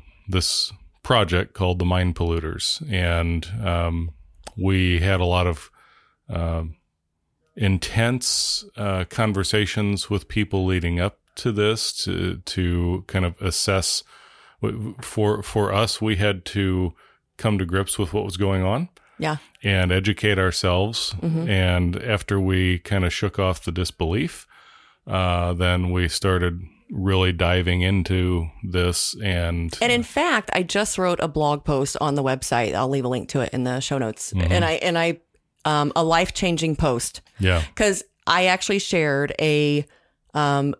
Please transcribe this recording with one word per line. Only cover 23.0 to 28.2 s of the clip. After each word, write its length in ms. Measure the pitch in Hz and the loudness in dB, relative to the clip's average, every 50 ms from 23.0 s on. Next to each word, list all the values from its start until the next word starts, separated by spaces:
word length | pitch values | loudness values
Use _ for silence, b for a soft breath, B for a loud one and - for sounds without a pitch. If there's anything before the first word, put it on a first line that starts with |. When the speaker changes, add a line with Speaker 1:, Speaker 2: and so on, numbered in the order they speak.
| 90 | 0
Speaker 1:
of 80 | 85 - | 0 0
shook 260 | - 110 98 - - | -2 -2 -2 -2 0
off 240 | 95 92 90 - - | 0 0 0 -2 -4
the 80 | 90 | -6
disbelief, 760 | 82 90 90 - - - 87 80 90 117 156 170 - - - _ B B B B B B B B B B B - | -4 -4 -4 -4 -4 -4 -2 -2 0 0 -2 -4 -6 -10 -18 _ B B B B B B B B B B B -4
uh, 460 | 101 92 92 90 87 87 87 90 87 | -2 0 0 2 2 0 0 0 0
then 380 | 85 90 90 90 90 90 90 | 0 2 2 2 2 2 0
we 160 | 90 90 90 82 | 0 0 0 0
started 540 | - - - 95 92 90 87 87 85 90 85 - - _ _ - | 0 0 0 2 2 2 2 0 -2 -4 -8 -14 -18 _ _ -10
really 400 | 220 107 92 98 98 92 92 92 | -6 -2 0 2 2 4 4 2
diving 500 | 90 85 90 85 90 92 87 90 90 90 | 2 2 2 2 2 2 2 2 2 2
into 640 | 90 95 98 95 85 - 92 92 | 2 2 2 2 2 2 0 2